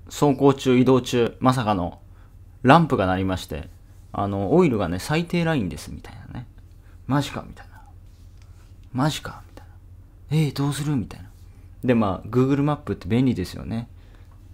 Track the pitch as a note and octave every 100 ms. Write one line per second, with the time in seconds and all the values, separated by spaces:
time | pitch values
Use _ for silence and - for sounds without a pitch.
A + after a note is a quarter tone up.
0 | - - D3 C3 C#3 C3+ C3 B2 B2+ C3
1 | A#2+ B2 A2+ - - C3 G#2+ G2 F2 -
2 | - - - - - - B2 D#3 D#3 A#2+
3 | F#2 F#2 F#2+ F#2 - D2 - - - -
4 | - - G2+ G2 G2 D3+ F3+ A2 F2 F2+
5 | - D#3 E3+ F3 E3 D#3 F#2 D2 - -
6 | - - - - A#2+ - - - - -
7 | - C#3 C#3 - - - - - - -
8 | - - - - - - - - - B2+
9 | D3+ - - - - - - - - -
10 | - - - D3+ D3+ B2+ C#3+ C#3+ D3+ C#3+
11 | E2 - - - - - - - B2 A#2
12 | G#2 F2 G#2 A#2 C3 C#3+ C#3+ D3 - G2
13 | F2 A2+ C3+ A2 F2 - - A2+ A#2 -
14 | - - - - -